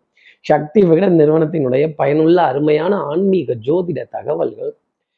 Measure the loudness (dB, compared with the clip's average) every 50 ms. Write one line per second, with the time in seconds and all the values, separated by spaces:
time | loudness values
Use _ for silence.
0 | _ _ _ _ _ _ _ _ -2 0 0 0 0 0 2 2 4 4 4 2
1 | 2 2 4 4 4 4 4 2 0 0 -2 -2 -2 0 0 0 0 -2 -2 -2
2 | -2 0 2 2 2 4 4 4 2 0 0 0 0 0 0 0 0 -2 -2 -2
3 | -4 -4 -2 -2 0 0 0 0 -2 -4 -6 -4 -2 -2 -2 -2 -2 -4 -8 -8
4 | -10 -10 -12 -10 -8 -6 -4 -4 -4 -6 -6 -8 -12 -12 -12 _ _ _ _ _
5 | _ _ _